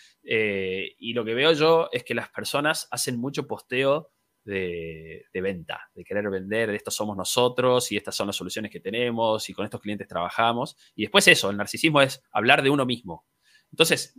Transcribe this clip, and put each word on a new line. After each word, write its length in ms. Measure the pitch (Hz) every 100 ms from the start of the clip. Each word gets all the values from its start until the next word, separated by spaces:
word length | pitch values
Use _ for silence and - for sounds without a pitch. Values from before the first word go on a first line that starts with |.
| - _
Eh, 720 | - 113 107 98 95 95 92 -
y 140 | 113
lo 100 | 117
que 100 | 110
veo 200 | 117 156
yo 360 | 156 156 165 160
es 100 | 123
que 120 | - 117
las 140 | -
personas 580 | - 110 139 151 156 -
hacen 260 | 127 - 120
mucho 300 | 131 147 131
posteo 640 | 107 - 127 135 147 - _ _ _
de, 800 | 104 95 90 85 82 80 80 80 -
de 80 | 92
venta, 480 | 98 90 78 82 -
de 100 | -
querer 260 | - 101 104
vender, 400 | 95 95 110 110
de 60 | 104
"estos 200 | - -
somos 200 | 104 98
nosotros 760 | 92 - 123 123 127 123 -
y 40 | 101
estas 180 | - -
son 120 | 101
las 80 | -
soluciones 360 | 90 110 104
que 100 | -
tenemos 680 | 95 113 123 117 113 107 -
y 40 |
con 100 | 95
estos 180 | 107 110
clientes 260 | 104 104 -
trabajamos". 680 | 90 87 - 117 117 143 - _ -
Y 80 |
después 240 | 107 202 190
eso, 200 | 160 98
el 80 | 101
narcisismo 440 | 101 110 160 147
es 200 | 131 - _
hablar 300 | 107 117 147
de 80 | 135
uno 160 | 143 127
mismo. 400 | 120 92 80 _ _ _ _ _
Entonces, 480 | - 165 143 -